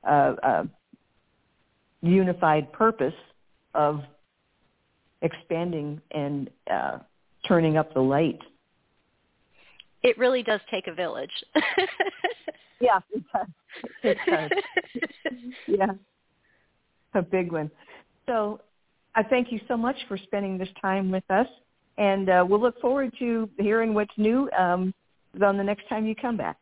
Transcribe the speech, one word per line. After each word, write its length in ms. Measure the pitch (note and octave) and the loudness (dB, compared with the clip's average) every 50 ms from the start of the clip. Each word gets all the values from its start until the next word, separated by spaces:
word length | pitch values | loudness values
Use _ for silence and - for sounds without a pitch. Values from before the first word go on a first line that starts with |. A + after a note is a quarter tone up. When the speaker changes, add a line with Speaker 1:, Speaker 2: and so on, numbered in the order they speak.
| - | 2
Speaker 1:
a, 320 | - D3 C#3+ C3+ C3+ - - | 2 4 4 4 2 0 0
a 260 | - C3 G#2+ D#2+ - D#3 - _ _ _ - _ _ _ _ _ _ _ _ _ _ _ _ _ _ _ _ _ _ _ _ _ | 0 0 2 2 -2 -4 -10 _ _ _ -20 _ _ _ _ _ _ _ _ _ _ _ _ _ _ _ _ _ _ _ _ _
unified 720 | - E3+ F3+ F#3+ F#3+ F3+ F3 F3+ F3 D#3+ D3+ D3+ C#3+ C#3+ | 2 4 4 4 4 2 0 2 2 4 4 2 0 -4
purpose 420 | - - A3 A3+ A3 - C3 C#3 - - - _ _ _ _ _ _ _ _ _ - | -2 2 2 2 2 2 -2 -4 -4 -8 -20 _ _ _ _ _ _ _ _ _ -2
of 280 | D3+ D3+ D3 D3+ D3 C#3 - _ _ _ _ _ _ _ _ _ _ _ _ _ _ _ _ _ _ _ _ _ _ | 0 0 0 0 -4 -8 -14 _ _ _ _ _ _ _ _ _ _ _ _ _ _ _ _ _ _ _ _ _ _
expanding 760 | - E3 - - - _ E3+ E3 F3 F3 E3+ D#3 D3 D3 D3 D#3 _ _ | -4 -4 -4 -6 -10 _ -6 -4 -4 -4 -4 -6 -6 -8 -10 -12 _ _
and, 400 | - D#3 C#3+ C#3+ D3 C#3+ C3+ - _ _ _ - | -8 -6 -4 -4 -4 -6 -8 -8 _ _ _ -4
uh, 280 | F#2+ D#2+ B1+ C2+ A#1+ - - _ _ _ _ _ _ _ - - | -4 -2 -2 -6 -8 -10 -14 _ _ _ _ _ _ _ 0 2
turning 280 | F#3 E3+ E3 D#3 D3+ | 2 4 4 4 2
up 180 | D#3 D3+ D#3 - | 2 0 0 0
the 60 | C3 | 0
light. 400 | C3 C3 C#3 C#3+ E3 D3 - - - - _ _ _ _ _ _ _ _ _ _ _ _ _ _ _ _ _ _ _ _ _ _ - - _ _ - _ _ _ - B3 | 2 2 2 2 2 0 -2 -6 -14 -20 _ _ _ _ _ _ _ _ _ _ _ _ _ _ _ _ _ _ _ _ _ _ -20 -20 _ _ -20 _ _ _ 2 2
Speaker 2:
It 80 | A#3 G#3+ | 2 4
really 200 | B3+ B3 C4 B3 | 2 2 2 0
does 200 | A#3 A#3 G#3+ G3+ - - | 0 -2 -2 -4 -4 -6
take 160 | - F#3+ - | -8 -8 -6
a 80 | F#3+ E3 | -8 -6
village. 420 | E3+ F3+ D#3 - - C3+ - - - - _ _ | -6 -6 -6 -6 -8 -10 -10 -10 -14 -14 _ _
<laughs> 80 | D4+ D4+ - - - F#4+ - - - - G4+ - - - F#4 A#4 - - - - _ _ _ _ _ | 0 0 2 0 0 -2 -2 -2 -4 -4 -4 -4 -6 -6 -6 -6 -6 -12 -14 -14 _ _ _ _ _
Speaker 1:
Yeah, 220 | B3 A#3+ G#3 F#3 - _ | 2 4 4 2 0 _
it 140 | - - F3 _ | -10 -10 -10 _
does. 160 | - A3 - - - _ _ _ - - - - - - | -4 -4 -4 -4 -12 _ _ _ -18 -18 -18 -18 -16 -2
It 160 | - A3 - - - - | 0 0 0 2 2 0
does. 220 | E4+ D#4 D#4 D#4 F#4 G4 - - - F#4 - - - A#3 - - - - _ D#4+ B3+ B3 A#3+ B3 B3+ - - | 0 0 -2 -4 -6 -8 -8 -4 -6 -6 -6 -4 -8 -8 -8 -8 -10 -8 _ -8 -8 -8 -14 -16 -16 -14 -4
<laughs> 120 | - G3+ G3 | -2 0 2
Yeah, 140 | F#3+ G3 F#3+ G3 _ _ _ _ _ _ _ _ _ _ _ _ _ _ _ _ _ _ _ _ _ _ - | 2 0 -2 -6 _ _ _ _ _ _ _ _ _ _ _ _ _ _ _ _ _ _ _ _ _ _ -2
a 80 | G3+ | -2
big 280 | F3 E3+ F#3+ F#3 F3+ E3+ | -2 0 -2 -2 -2 -2
one. 200 | E3 D#3+ D3+ D3+ _ _ - - - - _ _ _ _ _ | -4 -4 -6 -6 _ _ -20 -20 -20 -20 _ _ _ _ _
So 340 | - A#3+ A3+ G#3 G#3 G#3+ G#3 - _ _ _ _ _ _ _ _ _ - | -4 -2 -2 -2 -2 -6 -10 -16 _ _ _ _ _ _ _ _ _ 0
I 80 | A3+ | 0
thank 280 | G#3+ A3 C4+ B3 B3 A#3+ | 2 2 2 0 2 -2
you 100 | A#3 G#3 - | -6 -8 -4
so 120 | - B3 A#3 | -4 -4 -2
much 180 | A3+ B3 C4+ - - - | -2 -2 -4 -4 -8 -8
for 100 | G3+ F#3 | -8 -10
spending 400 | - _ - G3+ G3+ F#3+ F#3+ F#3 | -8 _ -6 -4 -4 -4 -6 -6
this 100 | F#3+ F#3 - - | -8 -10 -10 -6
time 280 | - F#3+ F#3+ G3 F#3+ F#3+ | -2 -2 0 0 0 0
with 180 | F#3 F#3+ - - | -2 -4 -2 0
us, 180 | F#3+ G3+ B3+ C4 - _ _ _ _ _ _ _ _ | 2 2 2 0 -4 _ _ _ _ _ _ _ _
and, 320 | - G#3 G3 G3 G3 G3 F#3 | 0 2 2 2 2 2 4
uh, 160 | F#3 F3+ F3+ | 6 6 6
we'll 140 | F3+ G3+ G#3+ | 4 4 2
look 180 | A#3 B3 A#3 - | 2 0 -2 0
forward 280 | - A#3+ C4 C#4 C4+ A#3+ - - | -2 0 0 0 -2 -4 -6 -6
to 300 | B3 A#3+ A#3 A3+ A3 G#3 _ - | -4 -2 -2 -2 -2 -4 _ -2
hearing 360 | G3+ G3+ G#3+ A3+ A3+ A3+ G#3+ | 0 2 2 2 2 2 0
what's 220 | G#3+ G#3 G#3 - - | 0 -2 -2 -2 0
new, 320 | G#3 A3 A#3 C4 C#4 - - - | 2 2 2 2 0 0 0 2
um, 340 | F#3 F3 F3+ F3+ F#3 F#3 - _ _ _ _ _ _ _ - F#3 | 2 2 2 0 0 -4 -4 _ _ _ _ _ _ _ -2 2
on 140 | G3 G3+ G3 | 2 2 4
the 80 | G3+ G3 | 2 -2
next 240 | G3+ G#3 G3+ - - | -2 -4 -6 -6 -8
time 160 | A#3 A3 A3 | -4 -4 -2
you 100 | A3 A3 | -4 -4
come 220 | - - A#3+ A#3 | -4 -4 -4 -4
back. 220 | F#3+ A#2 E2 D2 _ | -4 -4 -6 -8 _